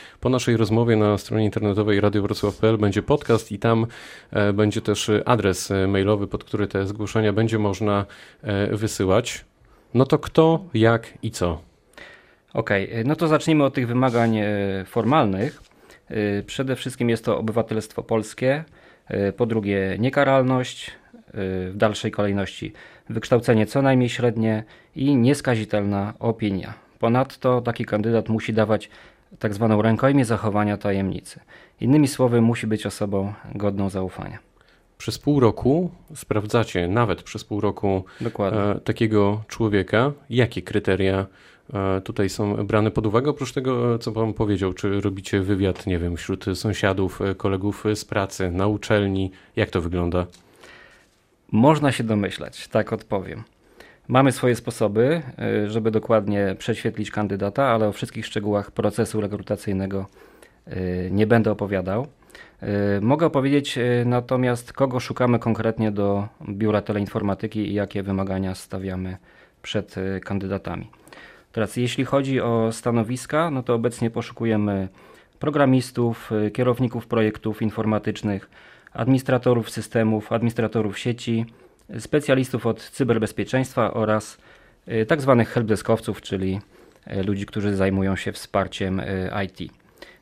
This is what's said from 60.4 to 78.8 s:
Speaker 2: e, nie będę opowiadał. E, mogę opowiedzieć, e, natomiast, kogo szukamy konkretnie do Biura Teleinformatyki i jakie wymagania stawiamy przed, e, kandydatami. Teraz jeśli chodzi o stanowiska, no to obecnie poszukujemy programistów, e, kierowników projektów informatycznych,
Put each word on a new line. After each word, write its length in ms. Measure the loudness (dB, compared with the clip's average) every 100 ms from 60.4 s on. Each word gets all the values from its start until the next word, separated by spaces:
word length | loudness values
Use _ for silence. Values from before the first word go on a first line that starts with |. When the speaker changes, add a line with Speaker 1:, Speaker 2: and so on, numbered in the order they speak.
| -20 _ -12
Speaker 2:
e, 80 | -6 -4 -4 -2
nie 160 | 2 4
będę 240 | 4 4
opowiadał. 560 | 0 -2 -2 -2 -4 -6 _ _ -20 -20 -12
E, 60 | -4 0 0 2
mogę 240 | 2 2 2
opowiedzieć, 520 | 2 2 2 0 -2
e, 40 | 0 2 2
natomiast, 680 | 0 0 0 0 0 -4
kogo 260 | -2 -2 -2
szukamy 400 | -4 0 2 2
konkretnie 520 | 0 0 0 0 -2
do 360 | 0 0 0 -4 -10 -10
Biura 320 | -4 0 0
Teleinformatyki 800 | 0 -2 -2 -2 -2 -2 -4 -4
i 140 | -4
jakie 300 | -2 -2 -4
wymagania 520 | -2 -2 -2 -2 -4 -6
stawiamy 640 | -10 -8 -6 -6 -6 -10 _ -20 -20 _
przed, 340 | -8 -6 -6 -6
e, 220 | -6 -6
kandydatami. 680 | -4 -4 -4 -6 -6 -10 -12 _ -20 -20 -20 -20 _
Teraz 260 | -4 -4 -2
jeśli 280 | -4 -2 0
chodzi 360 | 0 0 0
o 280 | 0 2 0
stanowiska, 800 | -2 -2 0 0 -4 -4 -2 0
no 120 | -2
to 100 | 0
obecnie 360 | 0 0 -2 -4
poszukujemy 800 | -4 -8 -4 0 0 0 0 -4 -10 -20 -20 _ -6
programistów, 920 | -2 2 4 4 2 -2 -2 -2 -4 -2 -2
e, 40 |
kierowników 560 | 0 0 2 0 -4 -4
projektów 540 | 0 0 0 -6 -2
informatycznych, 880 | -4 -2 0 0 -2 -4 -2 -4 -6 -20 -20 -20